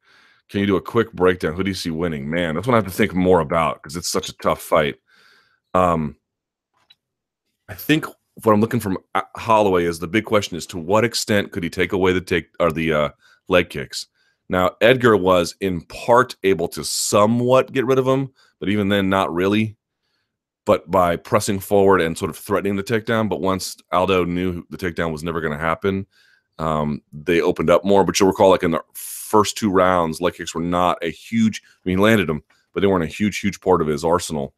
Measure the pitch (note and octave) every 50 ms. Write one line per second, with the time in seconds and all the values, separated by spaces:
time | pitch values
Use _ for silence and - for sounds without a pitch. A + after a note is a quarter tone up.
0 | _ _ _ _ _ _ _ _ _ _ - G2+ G2+ G2 F#2+ E2 - - - A#2
1 | G#2+ - - F2 F2+ F#2 F2+ F2 F2+ D#2 D#2+ F#2 F#2+ G2 F#2 - - E2+ D#2+ D#2+
2 | F2+ E2+ D#2 C#2 C#2 D2 E2 F2 F2 D#2+ D2+ E2+ G#2+ B2+ A#2+ A2+ F#2 F#2+ - -
3 | A2 F2 F2 F#2 F2+ F2+ F#2 E2+ D2+ C#2 E2+ E2 D#2+ C#2+ - - - D2 D2+ E2+
4 | - - - F#2+ - - - - - F2+ D#2 - - - F2+ D#2+ D2+ C#2+ - -
5 | _ _ _ _ _ _ _ _ _ _ _ _ _ _ - F#2 F2+ F2 E2+ D#2+
6 | D2+ D2 - _ _ _ _ _ _ _ _ _ _ _ _ _ _ _ _ _
7 | _ _ _ _ _ _ _ _ _ _ _ _ _ - G2 - - - D3+ D#3
8 | - - - _ _ _ _ - - A2 A2 G#2 A2+ A2+ B2 A2+ G#2 G2 F#2 -
9 | - _ - - - - - - F#2+ A2+ A2 G#2+ G#2 G2 F#2 F2+ E2+ E2+ E2 D#2+
10 | F2 D#2+ F#2 G#2+ G#2 - A2 G2+ - - F2+ D#2 - - - F2 D#2 F2 G#2 A2
11 | A#2+ A2+ - - - - G#2+ G2+ - - - G2 E2+ D#2+ - F#2+ F2+ F2+ G#2 F2+
12 | F#2+ F#2 F#2 F#2 F2 - F#2 E2+ - _ _ - F2 E2 D2 E2 D#2+ D#2+ D2+ D2+
13 | D2 C#2+ - _ _ _ _ _ _ - F2+ F2+ F2 - - D2 B1+ - - -
14 | - - _ _ _ _ _ _ _ - F#2 F2+ F#2 F2 - - G#2 A#2 C3 B2
15 | B2 A2+ G#2+ F#2 F2+ F#2 F#2 F2 E2+ - - - G2 F#2+ F2+ E2 - - - -
16 | - B2+ A#2+ B2 B2 - - _ - F#2+ F#2+ E2 E2+ E2+ - D#2 C#2+ - - -
17 | - - A#2 G2+ G#2 A2+ A#2+ A#2+ A#2+ B2 B2+ C3 - - B2+ C3+ A2+ B2+ C3 C3
18 | B2+ C3 C3+ C3+ C3+ B2+ _ _ _ _ _ _ E2+ F#2 G#2 G#2 G2 G2 G2+ G2+
19 | F#2+ F#2+ G2 F#2+ F#2 D2 E2 F2+ F#2 G2 G#2+ G#2+ A2 G#2+ G#2 _ _ _ _ _
20 | _ _ _ _ _ _ _ _ _ _ _ _ _ G#2 F#2+ - - E2+ F#2 F#2
21 | F2 E2+ E2+ E2 - - A#2 G#2+ - A2+ G2 F#2+ - - G#2 G2+ G2 G2 F#2+ F2+
22 | E2 D#2+ D#2+ - G2 D#2 - - - - G2 F2 F2+ G2+ G2+ G2 F#2+ - A#2 G#2+
23 | A2 A#2+ A2+ A2 A2 G2 F2+ C#2+ F2 F#2+ F#2+ F#2 - - - - _ - E2+ F2+
24 | F#2 F#2+ F#2+ F2+ F2 F2 F2 F2+ F#2 F#2 F2 E2+ - - D2+ - F#2+ F2 D#2+ F2
25 | E2+ E2 D#2 D2+ D#2+ E2+ D#2+ E2 D#2+ D#2 D2 D2 E2 E2 D#2+ - - G2 F#2+ G2
26 | G2 - _ _ _ _ _ _ _ _ _ - D#2+ D#2+ D#2 D2+ D2+ D2 D2 -
27 | - _ - D2+ D2+ F2+ E2+ E2 D2+ F2+ E2+ - D#2+ D#2+ E2+ E2+ F2+ G2 G2 G2
28 | F#2 F2 E2+ - G2 F#2+ F#2 - G2+ F#2+ F2+ E2+ F#2 E2+ D#2+ - - _ - -
29 | - - - - - - G#2+ G#2+ G2+ - - - A2+ G2+ F2+ F#2 F2+ F#2 F#2 F2
30 | E2 D#2+ D#2 E2 F2+ F2+ - - E2+ - - E2 E2+ F2 F2 F2+ F2+ F2 - -
31 | E2+ E2 D#2 - - - A2+ A2+ A2+ A2 - - - _ _ _ - F#2 F#2 F#2
32 | G#2 A2 A2+ G#2 E2+ D#2+ D#2 C#2+ - _ _ _ _ _ - F2 F#2+ G2 F#2+ F2
33 | D#2+ D2+ - - G#2 G2+ - - - G2 - - - F#2+ F2+ F2 D#2 D#2 D2 C#2+
34 | E2 D#2+ F2 F2+ - - D#2+ D2 C#2 C#2 _